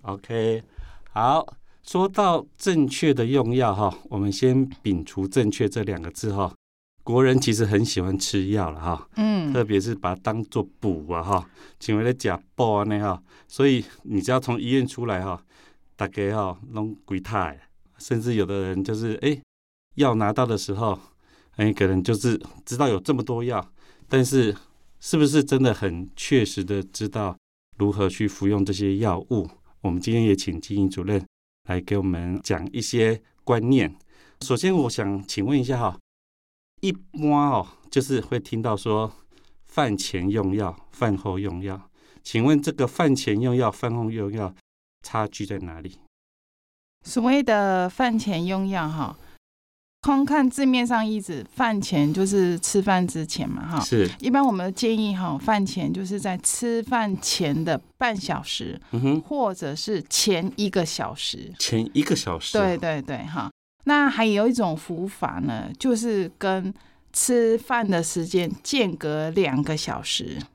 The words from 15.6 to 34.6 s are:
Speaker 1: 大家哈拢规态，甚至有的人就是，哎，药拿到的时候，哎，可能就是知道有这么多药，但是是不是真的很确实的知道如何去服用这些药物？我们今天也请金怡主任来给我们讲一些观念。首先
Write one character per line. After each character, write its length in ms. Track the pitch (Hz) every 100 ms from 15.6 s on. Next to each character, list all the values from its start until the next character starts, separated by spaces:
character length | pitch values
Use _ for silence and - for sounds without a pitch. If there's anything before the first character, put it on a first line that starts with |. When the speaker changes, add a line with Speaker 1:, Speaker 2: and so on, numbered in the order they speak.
| - _ _ _
Speaker 1:
大 100 | 95
家 280 | 104 98 107
哈 240 | 95 90 117
拢 240 | 110 107 104
规 160 | - 95
态， 400 | 95 107 85 69 _ _ _ _
甚 240 | - 117
至 140 | 120 110
有 100 | 92
的 240 | 98 95
人 140 | 92
就 120 | 98 110
是， 240 | 113 110
哎， 140 | 143 143 _ _ _ _ _ -
药 200 | 143 110
拿 160 | 104
到 140 | 110 123
的 120 | 104
时 160 | - 98
候， 220 | 113 92 - _ _ _ _ -
哎， 160 | 107
可 120 | 98 95
能 140 | 95
就 120 | 92
是 260 | 107 120 107 - -
知 140 | - 123
道 100 | 143
有 120 | 98
这 140 | 95
么 80 | 131
多 220 | 107 117
药， 240 | 120 110 - - - _ -
但 160 | 135
是 320 | 127 135 113 101 - _ - -
是 160 | - 165
不 80 | 147
是 180 | 151
真 180 | 143 135
的 120 | 131
很 340 | 101 98 85 92 -
确 300 | - 135 104
实 180 | -
的 180 | 92 101
知 280 | 92 - 107
道 260 | 110 101 90 _ _ _ -
如 140 | 101
何 160 | 101 95
去 180 | - 107
服 200 | - 98
用 160 | 104
这 80 | 98
些 260 | 95 101 98
药 220 | 110 90 -
物？ 180 | 117 82 - _ -
我 80 | 98
们 100 | 90
今 140 | 113
天 100 | 113
也 100 | 113 95
请 260 | - 85
金 240 | - 101 95
怡 40 |
主 140 | 95
任 180 | 90 101 90 _ _ _ -
来 140 | 90
给 160 | 92 101
我 60 |
们 360 | 92 85 87 95
讲 240 | - 90 95
一 80 | 120
些 420 | 104 120 110 110 _ _
观 260 | - 117 117
念。 240 | 135 87 - _ _ _ _
首 140 | -
先 180 | 123